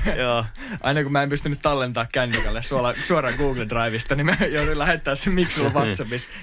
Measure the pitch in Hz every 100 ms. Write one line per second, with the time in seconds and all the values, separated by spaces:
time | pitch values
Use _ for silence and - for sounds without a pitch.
0 | - 170 123 120 113 - 269 214 - 151
1 | 139 143 143 139 151 139 156 143 127 120
2 | 117 135 123 113 - 107 117 135 123 120
3 | - 170 131 120 143 127 110 117 117 113
4 | - 143 151 190 - 147 147 139 151 240
5 | - 139 196 185 175 - 120 139 117 95
6 | 113 123 - -